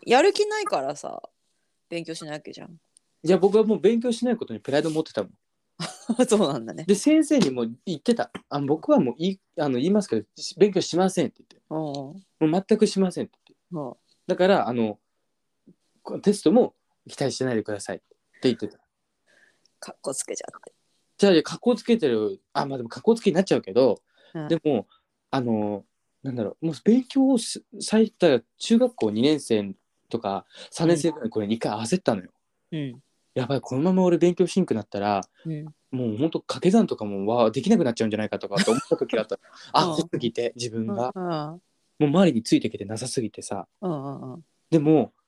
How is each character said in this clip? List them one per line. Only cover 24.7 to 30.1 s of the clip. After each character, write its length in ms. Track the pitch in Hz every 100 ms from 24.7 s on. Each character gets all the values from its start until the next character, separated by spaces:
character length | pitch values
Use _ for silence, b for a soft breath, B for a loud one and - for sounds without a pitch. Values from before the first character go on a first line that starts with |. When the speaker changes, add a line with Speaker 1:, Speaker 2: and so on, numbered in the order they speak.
| 117 - _ _ _ -
Speaker 2:
あ 100 | 135
の、 440 | 120 107 104 101 _ _ _ _
な 80 | 135
ん 40 | 120
だ 80 |
ろ 140 | 101 -
う、 60 | 165
も 40 |
う 20 | 143
勉 200 | 208 240 -
強 240 | 269 269
を 80 | 240
し-、 260 | - - _ -
最-、 340 | - 220 220 -
だ 80 | 170
か 60 | 123
ら 80 | _ _
中 200 | - 233
学 180 | 247 -
校 160 | 107
二 100 | 107
年 180 | 139 151
生 340 | - 110 98 - _ _
と 100 | -